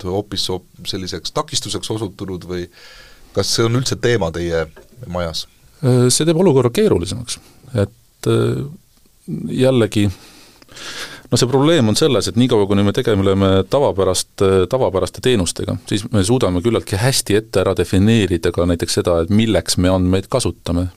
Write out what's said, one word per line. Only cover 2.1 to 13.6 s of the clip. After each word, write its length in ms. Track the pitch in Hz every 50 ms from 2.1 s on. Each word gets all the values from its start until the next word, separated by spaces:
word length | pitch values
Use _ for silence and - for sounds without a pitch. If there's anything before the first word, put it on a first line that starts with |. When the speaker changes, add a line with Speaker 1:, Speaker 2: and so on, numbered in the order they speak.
| - - 101 92 92 87 80
Speaker 1:
või 220 | 87 90 90 87 - - - - - - - - - - - - - -
kas 220 | 98 95 - -
see 100 | - 117
on 160 | 113 120 131
üldse 160 | 135 - 104 -
teema 280 | - 120 120 104 95 85
teie 360 | 82 85 87 85 82 82 80 78 - - - _ - - - 87
majas? 380 | 87 90 87 82 80 - - - _ _ _ _ _ _
Speaker 2:
Äh, 260 | 143 123 127 123 123 127 120
see 120 | - 151
teeb 120 | 165 165 160
olukorra 280 | 196 180 135 135 120 120 -
keerulisemaks. 680 | 202 220 190 107 90 87 95 101 120 123 - - - - - - - - - -
Et, 560 | 104 101 - - _ _ _ _ _ - 113
äh, 320 | 113 117 117 120 123 127 139 143 160 - _ _ _ _ _ _ _ _ _ 180 - - - 80
jällegi, 540 | - 127 127 131 131 120 110 104 - 107 101 95 90 - - - - - - - _ _ - - - - - - - - - - - - - -
no 60 | -
see 120 | - 131 120
probleem 380 | 139 131 143 156 175 156 117 107
on 60 | 104 -
selles, 300 | 160 156 120 98 87 98
et 80 | 90 113
niikaua, 240 | 127 123 127 104 101 95
kuni 160 | - 101 101
me 60 | 101 98
tegeleme 540 | - 127 117 107 98 95 98 95 98 98 95 95 95